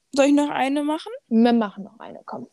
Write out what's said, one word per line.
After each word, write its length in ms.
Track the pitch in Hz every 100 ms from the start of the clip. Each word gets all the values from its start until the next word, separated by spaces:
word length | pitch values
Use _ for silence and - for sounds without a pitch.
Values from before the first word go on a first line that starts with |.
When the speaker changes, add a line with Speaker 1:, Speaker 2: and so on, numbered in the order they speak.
| _ 285
Speaker 1:
Soll 120 | 277
ich 60 |
noch 160 | 285 294
eine 340 | - 262 285
machen? 280 | 294 311 - 508 _
Speaker 2:
Wir 260 | 226 233
machen 300 | 233 208 196
noch 160 | 190 -
eine, 220 | - - -
komm. 220 | 254 247